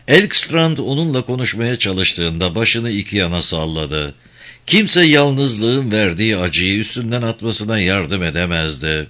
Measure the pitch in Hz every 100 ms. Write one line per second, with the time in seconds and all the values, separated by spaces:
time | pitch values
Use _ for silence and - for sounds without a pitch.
0 | - 156 202 - - 160 165 143 113 139
1 | 165 127 123 127 120 104 117 123 101 92
2 | 90 - 85 82 90 85 95 117 117 101
3 | 92 101 87 87 82 85 80 80 76 76
4 | 73 - - - - - - 185 202 180
5 | 165 147 143 135 139 110 113 135 127 107
6 | 101 85 110 98 90 78 92 101 110 123
7 | 117 123 117 113 113 104 104 110 90 98
8 | 78 95 85 76 90 85 78 71 78 78
9 | 73